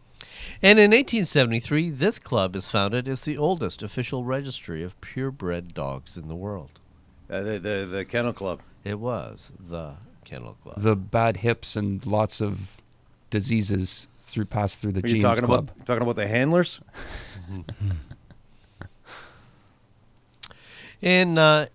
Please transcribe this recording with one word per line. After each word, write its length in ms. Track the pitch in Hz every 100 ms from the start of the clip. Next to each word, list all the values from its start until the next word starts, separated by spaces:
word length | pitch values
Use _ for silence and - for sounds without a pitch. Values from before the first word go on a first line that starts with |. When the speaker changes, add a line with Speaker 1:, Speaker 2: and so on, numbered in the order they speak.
| _ - - - - -
Speaker 1:
And 180 | 196 214
in 140 | 208
eighteen 320 | 226 277 226 175
seventy-three, 640 | 147 123 113 - 147 170
this 300 | 135 180 -
club 360 | - 113 92 95
is 140 | -
founded. 380 | 110 101 120 127
It's 140 | 131 151
the 120 | 143
oldest 460 | 151 180 101 -
official 400 | 104 - 120 131
registry 580 | 123 135 139 - - 80
of 180 | 90 -
purebred 720 | - 127 135 135 90 87 87
dogs 440 | 82 69 67 - 90
in 100 | 78
the 60 | 82
world. 440 | 101 101 71 - - - - - -
Speaker 2:
Uh, 120 | 95
the, 180 | 101 104
the, 280 | 95 101 95
the 160 | 95 92
Kennel 280 | 120 120
Club. 260 | - 98 82 - -
Speaker 1:
It 160 | 101 104
was 520 | 120 110 58 - - -
the 360 | 87 85 76 73 - - -
Kennel 280 | 65 58 52
Club. 140 | - 92
Speaker 3:
The 160 | 107 104
bad 420 | 98 117 113 92
hips 380 | 117 113 - 107
and 300 | 101 98 -
lots 340 | 104 107 -
of 380 | 104 95 95 - _ _ _ _ -
diseases 760 | 104 98 113 98 98 92 - - -
through, 240 | - 113 101
pass 300 | 107 101 -
through 160 | 107
the 120 | 95
Speaker 2:
Are 40 | 117
you 60 |
Speaker 3:
genes 100 | 113
Speaker 2:
talking 220 | 120 117 120
Speaker 3:
club. 260 | 123 143
Speaker 2:
about, 120 | - -
talking 160 | 117
about 140 | 120 110
the 100 | 101
handlers? 540 | 117 139 170 175 - - - - - - 95 87
Speaker 1:
<laughs> 120 | 95 80 - 101 85 - - - - - - _ - - _ - - - - - _ _ _ _ _ _ _ _ - - - - - - -
In, 360 | 185 180 180 160
uh, 300 | 156 151 147